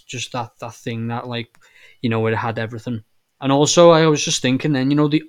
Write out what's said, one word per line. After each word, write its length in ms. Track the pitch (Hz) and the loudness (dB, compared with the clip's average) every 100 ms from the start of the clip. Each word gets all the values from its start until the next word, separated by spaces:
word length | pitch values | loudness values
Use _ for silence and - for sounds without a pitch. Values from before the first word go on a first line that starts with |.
| - | -14
just 260 | 120 - | -14 -10
that, 180 | 123 117 - | -10 -12 -14
that 140 | 120 | -16
thing 340 | - 127 113 117 | -12 -10 -8 -6
that, 180 | 120 127 | -8 -8
like, 300 | 120 113 _ _ _ - _ | -10 -12 _ _ _ -20 _
you 80 | 120 | -4
know, 160 | 113 113 | -2 -2
it 80 | 110 | -2
had 220 | 120 113 | -4 -6
everything. 440 | 113 117 127 110 - _ _ - | -8 -10 -10 -10 -12 _ _ -6
And 100 | 135 | 0
also, 380 | 139 147 175 170 | 2 4 6 8
I 160 | 160 160 | 8 4
was 160 | 147 | 2
just 180 | - - | -2 -2
thinking 300 | 127 131 156 | -2 -2 -2
then, 160 | 131 131 | -2 0
you 60 | 147 | 0
know, 120 | 151 | 2
the 140 | 151 | 0